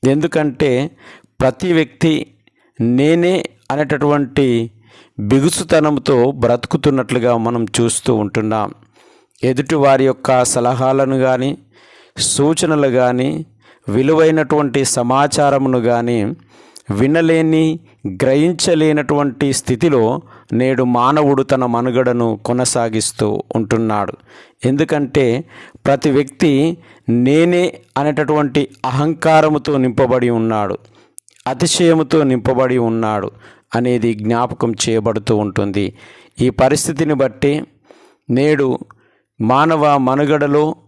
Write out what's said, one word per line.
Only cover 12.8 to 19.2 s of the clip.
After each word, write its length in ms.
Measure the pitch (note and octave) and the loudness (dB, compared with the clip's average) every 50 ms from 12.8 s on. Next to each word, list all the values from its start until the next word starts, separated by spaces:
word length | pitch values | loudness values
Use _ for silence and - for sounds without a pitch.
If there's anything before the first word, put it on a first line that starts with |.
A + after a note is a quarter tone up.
| C#3+ C3+ | 0 0
కానీ, 580 | A#2+ B2+ B2+ B2 B2 B2+ B2+ C#3 D#3 D#3 D#3+ _ _ _ _ - - _ _ - | 2 2 2 2 0 0 -2 -4 -4 -6 -10 _ _ _ _ -20 -20 _ _ -4
విలువైనటువంటి 960 | G2+ A#2 C3+ C#3 D#3+ D#3+ D#3+ D#3+ D#3 D#3+ D3+ C3+ - D3 D3 C#3 A#2 C3 C3+ | -2 0 2 2 4 4 4 4 4 2 0 0 0 0 0 0 -2 -2 -2
సమాచారమును 960 | B2 - C3 A#2+ A#2+ B2+ C3+ C#3+ D3 - - D3 C#3+ C#3 C#3 C3+ C3+ B2+ B2 | -2 -2 -2 -2 0 2 2 2 0 0 0 0 2 2 2 0 0 0 0
కానీ 540 | A2+ A#2+ A#2+ A#2 A#2 A#2+ A#2+ A#2 G#2 G#2 D3 - - _ _ - - - _ - _ - | 0 0 0 0 0 -2 -2 -2 -2 -4 -6 -10 -16 _ _ -20 -20 -20 _ -20 _ -8
వినలేని, 880 | G2+ G2+ A#2+ C3+ D3+ E3 E3 D#3+ E3 D#3+ D#3+ D#3+ D#3+ D#3 D#3+ D#3+ D#3+ D#3+ - - _ _ _ - | -2 -2 0 0 2 2 2 2 2 2 2 2 2 2 0 0 -2 -4 -10 -20 _ _ _ -10
గ్రహించలేనటువంటి 1500 | F#2+ F#2+ C#3 C3 C3 C#3+ D3+ E3+ F3+ D#3 - - F3 D#3 D#3 D#3 D3+ D3+ C#3+ - D3+ D3 | -6 -2 0 2 2 2 2 0 0 -2 0 0 2 2 2 2 2 0 0 -2 0 0